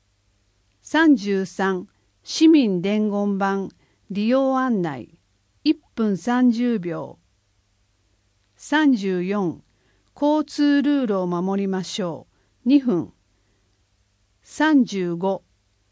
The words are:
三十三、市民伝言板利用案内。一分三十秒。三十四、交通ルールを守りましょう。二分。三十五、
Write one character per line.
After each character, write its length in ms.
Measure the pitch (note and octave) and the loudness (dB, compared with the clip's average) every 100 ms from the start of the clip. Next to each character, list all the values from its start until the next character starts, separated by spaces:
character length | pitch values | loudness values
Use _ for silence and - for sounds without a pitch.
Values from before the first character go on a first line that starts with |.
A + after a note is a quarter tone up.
| _ _ _ _ _ _ _ _ | _ _ _ _ _ _ _ _
三 360 | - D4+ D#4+ C4+ | -4 2 4 4
十 280 | G3 G3 | 2 -2
三、 440 | F#3+ - F#3+ F#3 G3+ _ _ _ | -4 -4 -2 -4 -8 _ _ _
市 240 | - - D#4+ | -10 2 6
民 340 | D#4+ A#3+ F#3 | 6 4 2
伝 300 | F3+ G#3+ G#3+ | 0 0 0
言 260 | G3+ G3+ G3 | 0 -2 -2
板 320 | G3 G3 F#3+ - _ _ - | -2 -2 -6 -12 _ _ -10
利 180 | G3 G#3+ | -4 0
用 280 | B3+ C4+ C4 | 2 2 0
案 220 | C4 A3 | -2 -2
内。 380 | E3+ C3+ - _ _ _ _ _ | -2 -6 -14 _ _ _ _ _
一 120 | - D#4 _ | -4 -4 _
分 220 | - A3 F#3+ | -4 -2 -2
三 340 | - A#3+ B3+ | -2 2 2
十 280 | A3+ B3 A#3 | 2 0 -2
秒。 400 | F3 D#3+ C3 - _ _ _ _ _ _ _ _ _ _ _ _ _ _ | -4 -8 -12 -16 _ _ _ _ _ _ _ _ _ _ _ _ _ _
三 360 | - D4 D#4 | -4 2 2
十 300 | B3 G3 F#3 | 2 0 -2
四、 400 | F3+ G#3 F#3 C3 _ _ _ _ _ | -2 -2 -4 -6 _ _ _ _ _
交 300 | - D4 D4+ | -4 0 0
通 380 | D4+ - D4 C#4+ | -2 -2 2 2
ル 200 | C4+ C#4+ | 2 0
ー 40 | B3+ | 0
ル 140 | G3 | -2
を 60 | F3+ | -2
守 360 | F3 F#3 G3 | -2 -2 -2
り 60 | G3 | -2
ま 160 | F#3+ | -4
し 180 | E3+ - | -6 -8
ょ 240 | F3+ D3 - _ _ _ | -8 -8 -16 _ _ _
う。 40 | - | 2
二 120 | C#4+ | 2
分。 320 | B3+ F3 G#2 _ _ _ _ _ _ _ _ _ _ _ _ _ | 4 -2 -2 _ _ _ _ _ _ _ _ _ _ _ _ _
三 420 | - - D4+ D4+ | -14 -2 2 2
十 300 | A3 G3 F3+ | 2 -2 -4
五、 300 | E3+ F#3+ G3 _ _ _ _ _ | -4 -4 -6 _ _ _ _ _